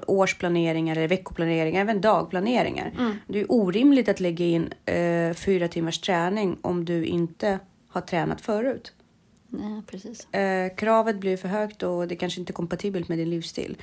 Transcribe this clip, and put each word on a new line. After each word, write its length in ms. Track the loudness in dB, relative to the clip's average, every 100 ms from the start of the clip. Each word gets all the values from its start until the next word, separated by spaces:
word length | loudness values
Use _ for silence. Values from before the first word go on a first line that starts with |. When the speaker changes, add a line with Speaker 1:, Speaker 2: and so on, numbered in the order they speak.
| 2
Speaker 1:
årsplaneringar 920 | 2 2 0 0 2 2 2 0 0
eller 120 | 0
veckoplaneringar, 720 | 0 -2 -2 0 2 2 0
även 200 | 0 2
dagplaneringar, 920 | 4 2 2 -2 0 2 0 -2 -6 -2
Speaker 2:
Mm. 140 | -2 -4 -4
Speaker 1:
det 140 | -4
är 120 | 2
orimligt 560 | 2 4 6 6 6 4
att 120 | 2
lägga 240 | 0 2
in, 280 | 2 2 0 -6
eh, 500 | -2 0 2 2 2
fyra 340 | 0 0 2 2
timmars 320 | -2 -2 -2
träning 580 | 0 2 2 0 -2 -2
om 220 | -2 -2
du 200 | 0 -2
inte 540 | 0 0 -2 -2 -2 -2 -6 _ _
har 100 | -8
tränat 400 | -2 -2 -2 -4
förut. 520 | -2 -2 -2 -4 -10 _ _ _ _ _ -12
Speaker 3:
Nej, 340 | -8 -8 -8 -12
precis. 480 | -14 -14 -16 -6
Speaker 1:
Eh, 400 | -2 0 0 -2
kravet 420 | -2 2 4 4 0
blir 200 | 0 -2
för 120 | -2
högt 340 | -2 -4 -4
och 260 | -4 -2 -4
det 80 | -4
kanske 240 | -4 -6
inte 100 | -8
är 40 |
kompatibelt 540 | -6 -4 -4 -4 -4 -2
med 100 | -2
din 120 | 0
livsstil. 460 | -2 -4 -8 -8 -10